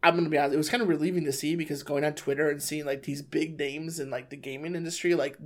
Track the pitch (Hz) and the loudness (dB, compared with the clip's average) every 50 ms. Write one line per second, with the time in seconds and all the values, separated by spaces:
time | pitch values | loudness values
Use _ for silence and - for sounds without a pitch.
0 | - 165 165 170 170 160 156 147 143 143 143 151 151 151 - 240 240 196 170 147 | 6 6 6 6 2 4 4 4 4 4 4 2 2 2 2 0 2 2 2 2
1 | 151 180 180 175 165 143 135 - - 147 160 170 160 151 147 139 - - 147 143 | 2 0 0 0 0 0 -2 -2 0 -2 0 0 -2 -2 -4 -6 -4 -2 0 2
2 | 139 151 147 147 - - 139 143 151 151 147 147 143 - 156 151 147 143 139 139 | 2 0 0 -2 -2 -2 0 2 2 2 2 0 -4 -4 -4 -4 -2 -2 -2 -2
3 | 139 - 143 143 147 - - 160 160 160 165 139 147 139 139 151 160 165 165 147 | -2 -6 -6 -6 -6 -4 -2 -2 -2 -2 -2 -4 -4 -4 -4 -4 -6 -6 -6 -6
4 | 143 135 131 127 127 131 139 143 139 143 135 135 151 165 175 170 170 160 160 - | -6 -4 -6 -8 -8 -8 -14 -12 -10 -10 -10 -8 -6 -6 -4 -4 -4 -4 -6 0
5 | - 180 175 160 135 143 139 - 156 | 2 4 4 4 4 0 -2 -8 -16